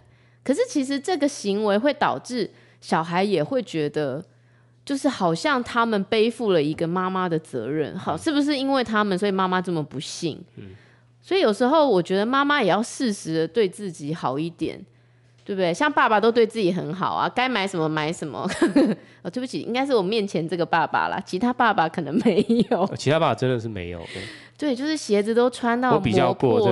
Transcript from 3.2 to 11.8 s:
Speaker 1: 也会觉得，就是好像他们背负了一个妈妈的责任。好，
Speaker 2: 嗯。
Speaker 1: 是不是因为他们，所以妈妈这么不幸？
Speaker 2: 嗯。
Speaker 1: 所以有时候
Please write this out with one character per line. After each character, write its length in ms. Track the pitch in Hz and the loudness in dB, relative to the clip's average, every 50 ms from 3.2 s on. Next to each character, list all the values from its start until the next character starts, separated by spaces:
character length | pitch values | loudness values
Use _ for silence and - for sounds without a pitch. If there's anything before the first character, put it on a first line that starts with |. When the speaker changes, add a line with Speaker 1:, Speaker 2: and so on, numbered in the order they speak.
| 196 | 2
Speaker 1:
也 180 | 208 196 156 | 2 2 0
会 220 | 147 - 277 254 - | 0 0 -2 -4 -4
觉 260 | - - 160 147 147 | -2 -4 -2 -2 -2
得， 320 | 147 156 151 139 120 117 117 - _ _ _ _ _ _ _ _ _ _ _ | -2 -2 -2 -2 -4 -6 -8 -14 _ _ _ _ _ _ _ _ _ _ _
就 120 | - 285 | -6 -4
是 140 | 269 - 294 | 0 0 0
好 240 | 240 - 196 170 165 | 0 2 2 0 2
像 300 | 165 - 311 285 254 233 | 2 0 0 0 0 -2
他 200 | - - 240 233 | 0 0 0 2
们 200 | 226 220 202 190 | 2 2 0 0
背 260 | - 233 220 214 233 | 0 2 2 2 2
负 220 | 233 - 247 208 | 0 0 0 2
了 100 | 185 165 | 4 4
一 100 | 143 151 | 2 2
个 160 | 156 156 170 160 | 0 -2 -2 -2
妈 220 | 170 185 185 185 | -2 -2 -2 -2
妈 180 | 185 185 185 175 | -2 -2 -2 0
的 120 | 165 156 | -2 -2
责 280 | 160 - - 127 107 120 | -4 -4 -6 -6 -6 -4
任。 300 | 147 156 147 110 80 190 | -2 -2 -4 -4 -6 -6
好， 180 | 214 208 151 | -6 -4 -4
Speaker 2:
嗯。 20 | 160 | -4
Speaker 1:
是 120 | - 320 | -2 0
不 80 | 294 285 | 0 0
是 160 | 285 285 302 | 0 0 0
因 160 | 262 269 269 | -2 0 0
为 120 | 277 269 240 | 0 0 0
他 200 | 220 220 214 214 | 0 0 0 0
们， 140 | 208 190 175 | 0 0 0
所 100 | 208 202 | 0 0
以 40 | |
妈 160 | 190 190 190 185 | 0 0 0 0
妈 120 | 185 185 | 0 -2
这 120 | 175 190 | -2 -2
么 100 | 175 160 | -2 -4
不 180 | 147 - - 127 | -4 -4 -8 -10
幸？ 400 | - - - - 170 160 123 90 - - _ 120 | -10 -10 -8 -6 -6 -6 -6 -8 -12 -18 _ -18
Speaker 2:
嗯。 120 | 107 95 92 - - _ _ _ _ _ _ _ _ | -18 -18 -18 -20 -20 _ _ _ _ _ _ _ _
Speaker 1:
所 120 | - 349 | -2 0
以 60 | 392 | 2
有 100 | 349 226 | 2 2
时 120 | 208 - 247 | 2 2 2
候 260 | 247 294 330 | 4 4 4